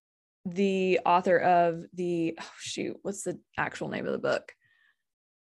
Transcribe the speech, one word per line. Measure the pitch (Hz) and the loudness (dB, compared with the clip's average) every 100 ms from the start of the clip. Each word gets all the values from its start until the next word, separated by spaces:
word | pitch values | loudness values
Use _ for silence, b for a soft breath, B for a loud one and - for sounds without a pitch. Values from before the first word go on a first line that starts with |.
| _ _ _ _ | _ _ _ _
the | 185 175 196 190 185 180 | -6 0 2 2 2 2
author | - 175 190 175 | 4 2 4 4
of | 180 175 175 165 - | 6 6 4 0 -6
the, | 180 175 170 165 - | -6 -2 0 -2 -4
oh | - - | -12 -14
shoot, | - - 196 - | -10 -8 -8 -8
what's | - 202 | -8 -8
the | 180 - _ - | -8 -8 _ -6
actual | 147 - 165 | -6 -6 -8
name | - 123 | -6 -4
of | |
the | 135 | -4
book? | 139 127 - - _ _ _ _ _ _ _ _ | -2 -2 -4 -20 _ _ _ _ _ _ _ _